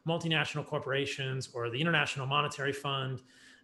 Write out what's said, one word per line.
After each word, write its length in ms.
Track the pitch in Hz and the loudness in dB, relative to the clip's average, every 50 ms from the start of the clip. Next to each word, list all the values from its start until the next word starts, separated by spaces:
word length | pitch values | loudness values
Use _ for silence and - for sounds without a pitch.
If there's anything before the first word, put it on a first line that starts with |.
| - | -2
multinational 600 | 156 170 165 165 165 160 151 147 - - 151 - | -2 0 0 2 2 2 2 2 2 -2 -4 -4
corporations 840 | - 156 143 - 131 135 139 139 139 - - 135 131 131 131 127 - | -2 -2 -2 0 0 0 0 0 0 -2 -4 -4 -2 -2 -4 -4 -6
or 180 | - 120 117 120 | -6 -4 -4 -2
the 100 | 117 131 | 0 2
International 460 | 160 175 165 151 143 - - 139 127 | 2 4 4 4 4 2 0 -2 -2
Monetary 460 | 135 143 147 147 143 - - 135 139 | 2 2 2 2 2 0 -2 -2 -2
Fund, 500 | 139 139 - 143 139 135 131 131 131 123 - - - - - - - - | -2 -2 -2 -2 -2 -2 -2 -4 -4 -6 -8 -14 -20 -20 -20 -20 -20 -18